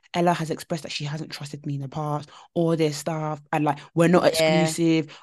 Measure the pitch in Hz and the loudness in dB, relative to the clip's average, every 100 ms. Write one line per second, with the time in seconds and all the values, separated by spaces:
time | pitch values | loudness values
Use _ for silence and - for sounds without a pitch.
0 | _ 175 175 160 156 156 - 170 - - | _ 0 0 0 -4 -8 -6 -10 -8 -8
1 | 147 156 156 - 143 147 147 143 135 156 | -8 -8 -10 -12 -14 -12 -8 -8 -8 -8
2 | 151 147 151 - - 180 165 165 156 147 | -4 -6 -8 -20 -8 0 2 2 0 0
3 | - 160 156 151 - 160 151 147 - 160 | -6 -4 -6 -8 -4 0 0 -2 -4 2
4 | 165 180 151 160 160 156 160 160 165 160 | 6 6 4 4 4 4 2 2 2 2
5 | 151 - | 0 -10